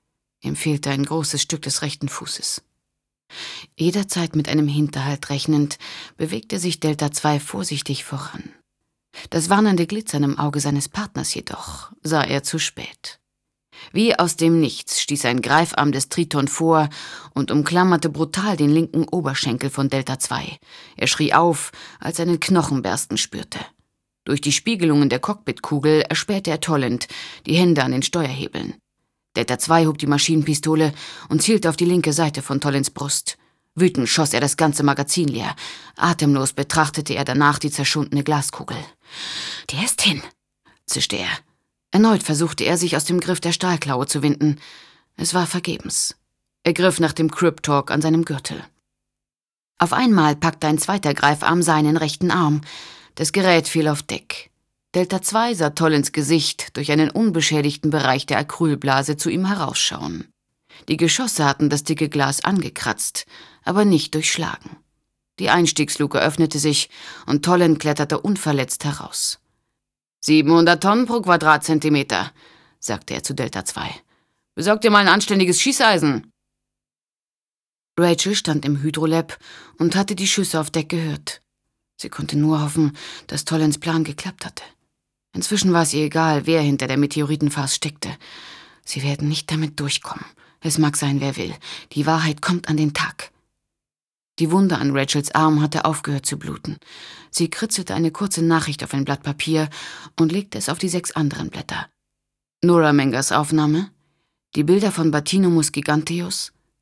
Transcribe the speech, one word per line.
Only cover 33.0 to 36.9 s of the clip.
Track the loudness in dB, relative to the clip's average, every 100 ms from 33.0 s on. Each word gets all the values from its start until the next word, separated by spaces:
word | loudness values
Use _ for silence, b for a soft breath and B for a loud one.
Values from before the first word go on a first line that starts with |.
| -4 -4 -6 -10 _ _ _
Wütend | 2 2 2 0
schoss | 2 0
er | 0
das | 0 2
ganze | 0 2
Magazin | 2 2 0 0 0
leer. | -2 -6 -10 B B B B
Atemlos | 0 2 2 2 0
betrachtete | -4 -2 0 0